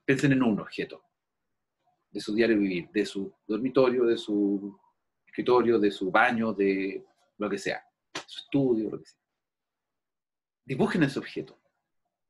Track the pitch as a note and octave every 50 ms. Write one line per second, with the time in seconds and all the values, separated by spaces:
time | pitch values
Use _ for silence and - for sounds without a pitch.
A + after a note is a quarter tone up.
0 | _ - C3+ C3+ D3 C#3 C3+ C3 B2 A2+ G2+ E2+ D#2+ - - - E2+ - - -
1 | _ _ _ _ _ _ _ _ _ _ _ _ _ _ _ _ _ _ _ _
2 | _ _ - G#2 - G#2+ G#2 A2+ A2+ A2+ A2 G2+ G2+ F#2+ F2+ E2+ D#2+ - - G#2+
3 | G2 - - G2 F#2+ - - _ _ - A2 G#2+ B2+ C3 - C3+ C3 B2 B2 B2+
4 | A#2 A#2 A2+ A2+ - A2 G#2 G#2 G2+ G2+ G2+ F#2+ G2+ G2 - _ _ _ _ _
5 | _ _ _ _ _ _ - - - B2 B2 B2 A2+ A#2+ A#2 G#2+ G#2 G2+ - -
6 | G2 F2+ F#2+ G#2+ A#2+ B2 A#2+ A2+ A2+ A2 G2 G2 G2 G2 G2 F#2+ F#2+ G2 F#2+ -
7 | - _ _ _ _ _ _ - G#2 G2+ G2+ G2 - - - - - _ _ _
8 | _ _ - - - - - - - - - C#3 C3+ B2+ A#2 A2 G#2+ - - -
9 | - _ _ _ _ _ _ _ _ _ _ _ _ _ _ _ _ _ _ _
10 | _ _ _ _ _ _ _ _ _ _ _ _ _ - C#3 C#3 A3 - - F3+
11 | D3 C#3 - A2 - - - - - - - _ _ _ _ _ _ _ _ _
12 | _ _ _ _ _